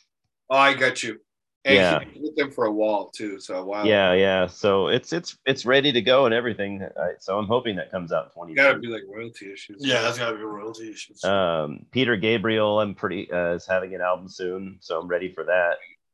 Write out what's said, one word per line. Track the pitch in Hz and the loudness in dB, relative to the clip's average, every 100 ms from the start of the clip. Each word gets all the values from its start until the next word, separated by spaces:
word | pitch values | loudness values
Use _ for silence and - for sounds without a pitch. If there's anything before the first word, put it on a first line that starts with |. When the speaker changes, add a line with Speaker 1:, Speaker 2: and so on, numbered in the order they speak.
| _ _ _ _ - | _ _ _ _ 0
Speaker 1:
Oh, | 135 | 4
I | 139 | 4
got | 135 131 123 | 4 0 0
you. | 120 107 _ _ _ _ | -6 -8 _ _ _ _
And | 135 135 | 4 4
Speaker 2:
Yeah. | 90 78 | 6 2
Speaker 1:
he | - 131 | -2 -10
was | 151 | -6
with | 156 | -2
them | 139 | -2
for | 131 | 0
a | 110 | 0
while | 107 107 104 95 | 2 0 0 -4
too, | - 107 95 | -10 -10 -10
so | - 92 | -8 -8
wow. | 95 104 | -6 -2
Speaker 2:
Yeah, | 107 101 95 | 4 6 6
yeah. | 92 98 95 90 | 4 4 2 0
So | - 104 98 82 | 0 2 4 4
it's, | 117 - | 0 -2
it's, | 170 - - 131 | -6 -6 -8 -4
it's | - | -2
ready | 117 139 143 | 2 2 4
to | 123 | 2
go | 104 127 127 | 4 4 4
and | |
everything. | 113 120 101 101 98 95 - | 2 -2 -4 -6 -6 -10 -4
I, | 85 - | -4 -4
so | - 101 | -6 -4
I'm | 101 | 0
hoping | 123 117 92 | -2 -2 -6
that | 78 | -6
comes | 95 85 | -8 -4
out | 82 - 85 | -4 -6 -12
in | 85 | -6
Speaker 1:
You | 104 | 2
gotta | 139 | 4
Speaker 2:
twenty | 117 117 | 4 0
twenty. | 113 | -4
Speaker 1:
be, | 98 | -10
like, | 107 | -14
royalty | 117 - 98 | -14 -14 -18
issues. | 98 - 101 | -16 -18 -8
Speaker 3:
Yeah, | 135 120 | -2 0
that's | 117 117 | 0 -2
gotta | 117 107 | -6 -6
be | |
royalty | 110 104 110 113 110 | -10 -10 -12 -14 -16
issues. | 98 - - | -16 -18 -6
Speaker 2:
Um, | 92 98 90 80 73 69 - | 0 2 2 0 -4 -8 -6
Peter | 123 120 107 | -2 0 2
Gabriel, | 110 113 110 110 107 107 | 2 2 2 2 2 2
I'm | 104 92 | 0 -4
pretty, | 98 90 - | -6 -6 -6
uh, | 90 87 | -2 -2
is | 87 | -2
having | - 92 92 | -2 -2 -2
an | 90 | -4
album | 90 90 92 | -2 -2 -6
soon, | 95 90 92 95 92 | -8 -6 -6 -10 -14
so | - 85 | -8 -6
I'm | 87 | -4
ready | 87 90 | -4 -4
for | - | -8
that. | 80 90 85 - - _ _ | 0 2 2 -2 -8 _ _